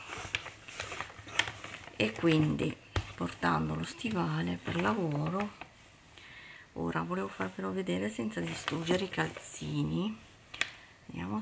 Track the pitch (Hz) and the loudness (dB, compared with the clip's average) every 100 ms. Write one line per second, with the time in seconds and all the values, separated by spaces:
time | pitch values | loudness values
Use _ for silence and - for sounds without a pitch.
0 | - - - - - - - - - - | -10 -8 -4 -4 -4 -12 -10 -8 -6 -6
1 | - - - - - - - - - - | -8 -10 -2 2 2 0 -8 -12 -6 2
2 | 214 - 165 156 151 143 - - - - | 2 6 6 8 6 4 0 -2 -4 -2
3 | - - - - 175 156 156 156 165 - | -2 -2 -4 2 4 4 2 0 -2 -4
4 | 226 190 170 156 175 175 - 165 196 214 | -2 0 2 2 0 -2 -2 2 2 4
5 | 165 147 156 185 208 - - - - - | 2 2 2 0 -2 -6 -14 -18 -20 -20
6 | - - - - - - - 160 170 165 | -20 -20 -18 -16 -16 -18 -12 -4 -2 0
7 | 165 180 196 - 185 185 190 190 180 180 | 0 -2 -2 -4 -4 -2 -2 -2 0 0
8 | 208 220 220 180 165 165 - 143 165 180 | 0 -2 -2 -2 -2 -2 -2 0 2 2
9 | 190 - 160 - - - 151 151 151 165 | 2 0 0 0 0 0 0 0 2 2
10 | 208 220 - - - - - - - - | 0 -4 -12 -20 -8 -4 -4 -6 -18 -20
11 | - 165 185 214 | -10 -6 -2 -2